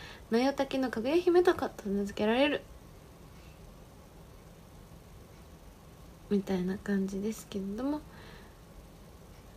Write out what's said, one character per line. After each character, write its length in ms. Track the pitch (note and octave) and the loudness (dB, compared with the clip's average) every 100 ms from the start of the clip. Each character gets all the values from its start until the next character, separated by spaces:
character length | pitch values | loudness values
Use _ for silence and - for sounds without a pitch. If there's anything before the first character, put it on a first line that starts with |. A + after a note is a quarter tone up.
| - - - | -6 -16 2
名 140 | A3+ | 4
代 100 | C4 | 4
竹 240 | C#4 C4+ C4+ | 4 0 2
の 120 | C4 | 2
か 100 | A3+ | 0
ぐ 80 | A#3+ | 4
や 80 | E4+ | 4
姫 260 | F4 F4 | 8 8
と 120 | F4+ | 8
か 180 | E4+ C4+ - | 6 0 -2
名 200 | G3+ G3+ | -2 0
付 140 | G3+ - | 0 2
け 80 | G#3+ | 4
ら 80 | |
れ 140 | A#3+ D4 | 6 4
る。 140 | - - - - - - - - - - - - - - - - - - - - - - - - - - - - - - - - - - - - - - | 2 -4 -18 -18 -20 -20 -20 -20 -18 -18 -18 -18 -18 -20 -20 -20 -20 -20 -20 -20 -20 -20 -20 -18 -20 -18 -18 -18 -20 -18 -18 -18 -20 -20 -18 -18 -18 0
み 120 | G3+ | 2
た 120 | G3 | 2
い 80 | F#3+ | 0
な 160 | F3+ F#3+ | 0 -2
感 300 | - G3+ F#3+ | 0 2 2
じ 120 | G3 | -2
で 120 | G#3 | -2
す 160 | A3 - | -4 -6
け 100 | G3+ | -6
れ 60 | G3 G#3 | -4 -2
ど 60 | |
も、 180 | C4+ D4+ - - - - - - - - - - - - - - - | -2 -2 -6 -16 -16 -16 -18 -20 -20 -18 -18 -20 -20 -18 -18 -18 -18